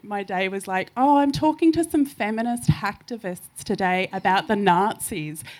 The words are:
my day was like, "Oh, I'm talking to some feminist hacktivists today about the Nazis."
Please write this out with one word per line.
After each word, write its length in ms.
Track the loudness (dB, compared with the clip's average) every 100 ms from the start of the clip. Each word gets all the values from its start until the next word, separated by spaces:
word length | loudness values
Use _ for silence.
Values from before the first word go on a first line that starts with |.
my 180 | -8 -8
day 260 | -4 -2 -2
was 200 | -4 -4
like, 240 | -4 -4 0
"Oh, 200 | 4 6
I'm 160 | 4
talking 400 | 2 0 4 2
to 100 | 2
some 220 | 0 2
feminist 640 | 0 0 -4 -2 -2 0 0
hacktivists 920 | 0 -2 -8 -10 -8 -8 -8 -12 -12
today 440 | -6 -2 0 0 -2
about 340 | -2 2 2 2
the 80 | 2
Nazis." 840 | 4 4 2 -2 -8 -8 -8 -10 -14 -20